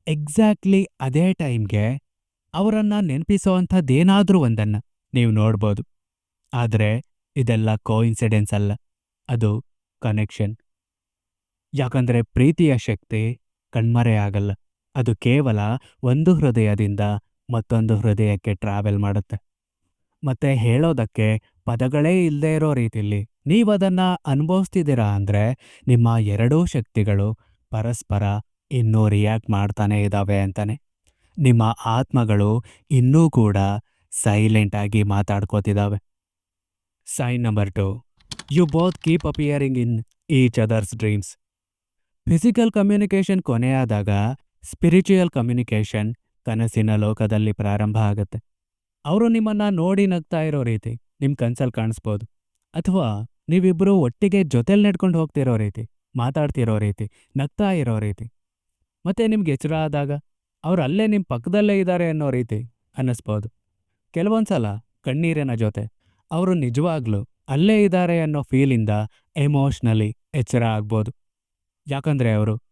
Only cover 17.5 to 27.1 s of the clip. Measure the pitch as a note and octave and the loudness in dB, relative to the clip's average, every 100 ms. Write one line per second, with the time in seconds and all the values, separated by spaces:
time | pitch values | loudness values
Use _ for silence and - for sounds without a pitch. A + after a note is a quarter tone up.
17.5 | A#2 - A2+ A2 G#2+ A2+ G#2 G#2+ G2+ - | -6 -2 0 2 2 2 2 0 0 -4
18.5 | G2 A2 G2+ G#2 G2+ G2+ G2+ - G#2 _ | -4 -4 -4 -2 -2 -2 -2 -4 -10 _
19.5 | _ _ _ _ _ _ _ D3 B2+ C#3 | _ _ _ _ _ _ _ -6 -2 0
20.5 | C3+ A#2 A#2+ E3 C#3 A2 - A2 G#2+ - | 0 2 2 2 0 -2 0 0 0 -6
21.5 | _ - A#2 B2+ D3 D3+ F#3 F3 D3 D#3 | _ -6 -4 -2 0 2 2 0 0 0
22.5 | D#3 D#3 C3+ A2+ A2 G#2 G#2 G#2+ _ - | 0 0 0 -2 -2 -4 -4 -6 _ 0
23.5 | G3+ G#3+ G3+ F#3+ F#3 F#3 F3+ - C3+ D#3 | 2 4 2 2 2 0 -2 -2 0 0
24.5 | F#3 F#3 F3+ D3+ B2+ G#2 G2+ G2 G2+ G#2+ | 0 0 -2 0 2 2 0 0 0 0
25.5 | C3+ - - - A#2+ A#2 A2+ G#2 G2+ A#2 | -2 -10 -8 2 4 4 2 0 0 2
26.5 | D#3 F3 C3+ A2 - G#2 | 2 0 -2 -4 -2 0